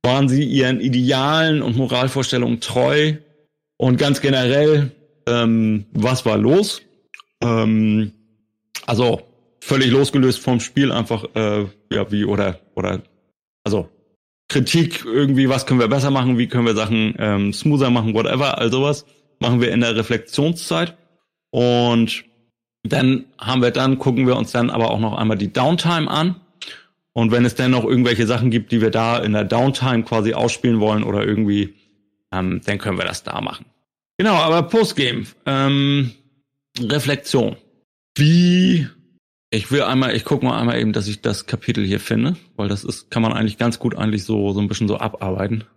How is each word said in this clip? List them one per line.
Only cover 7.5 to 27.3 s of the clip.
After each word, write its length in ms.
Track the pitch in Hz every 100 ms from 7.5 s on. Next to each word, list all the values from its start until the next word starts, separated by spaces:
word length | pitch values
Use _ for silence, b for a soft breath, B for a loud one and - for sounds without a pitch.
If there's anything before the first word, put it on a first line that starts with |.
| 113 110 110 110 107 107 - _ _ _ _ _ - -
also 360 | 113 123 101 - _ _ _
völlig 300 | - 135 131
losgelöst 500 | 135 139 143 127 123
vom 200 | - 120
Spiel 320 | - - 139
einfach, 320 | - 110 113 -
äh, 320 | 110 107 104 101 - _
ja, 180 | 107 101
wie 140 | 104
oder, 360 | 98 101 101 87 _
oder, 280 | - 95 95 - _ _ _ _ _
also 240 | 107 101 85 _ _ _ _ _ _
Kritik 560 | 143 127 170 165 -
irgendwie, 440 | 123 117 139 131 131
was 180 | 131 -
können 140 | 127
wir 80 | 113
besser 220 | 139 139
machen, 280 | 135 123 120
wie 100 | 120
können 160 | 123
wir 100 | 117
Sachen, 400 | 107 107 113 110 -
ähm, 340 | 107 101 101
smoother 380 | 104 156 147 131
machen, 240 | 120 110
whatever, 440 | 110 113 127 139 -
all 120 | 113
sowas 340 | 131 139 147 b b b _
machen 200 | 120 123
wir 100 | 120
in 100 | 98
der 140 | 117
Reflexionszeit. 1000 | 113 107 113 - - 147 170 - 165 170 - _ _ _ _ _
Und 760 | - 123 120 120 117 113 - - _ _ _ _ _
dann 440 | - 131 131 135 - -
haben 220 | 113 127
wir, 100 | 120
dann 280 | 120 131 131
gucken 280 | 135 120 127
wir 100 | 123
uns 160 | 113
dann 180 | 123 120
aber 200 | 117 110
auch 100 | 110
noch 160 | 110 104
einmal 200 | 107 107
die 160 | 104
Downtime 580 | - 131 170 165 170 156
an. 260 | 147 170 175 _ _ B B B _ _ -
Und 140 | 113